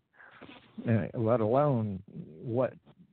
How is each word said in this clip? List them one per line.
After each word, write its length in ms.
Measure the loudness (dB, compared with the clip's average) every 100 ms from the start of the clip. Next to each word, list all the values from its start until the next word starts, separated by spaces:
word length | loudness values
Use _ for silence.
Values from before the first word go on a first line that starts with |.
| _ _ -20 -20 -20 -20 -20 -6 0
Uh, 200 | 2 0
let 280 | -2 2 2
alone 600 | 4 4 4 2 0 -4 -10 -14 -14 -12
what 320 | -4 0 0 -2 _ -20 -20